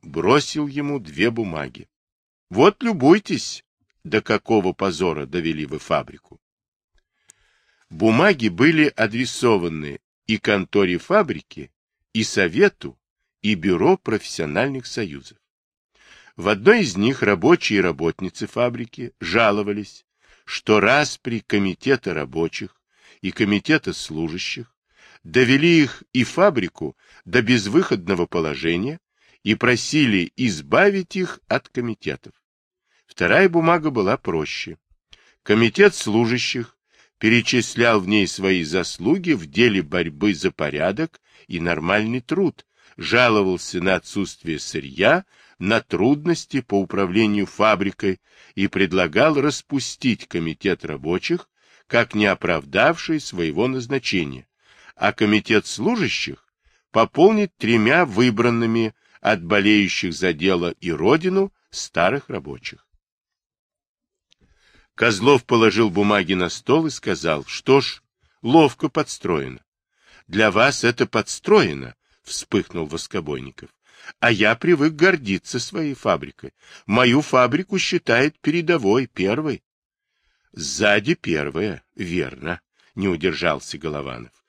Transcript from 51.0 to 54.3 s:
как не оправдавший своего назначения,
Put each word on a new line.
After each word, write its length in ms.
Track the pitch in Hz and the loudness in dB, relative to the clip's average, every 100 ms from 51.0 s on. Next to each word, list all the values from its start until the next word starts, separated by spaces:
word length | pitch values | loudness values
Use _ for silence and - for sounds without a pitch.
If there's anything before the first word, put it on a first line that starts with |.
| 73 90 - 170 - _ _ _ - | -4 -4 -2 -6 -6 _ _ _ -2
как 280 | 117 113 | 0 0
не 120 | 104 104 | 0 0
оправдавший 920 | 90 87 82 69 87 135 165 - 156 | 0 -2 -4 -2 2 2 2 -4 -6
своего 480 | - 92 82 76 123 | -6 -6 -4 -2 -2
назначения, 800 | 131 120 139 - 95 73 | -4 -6 -6 -4 -4 -4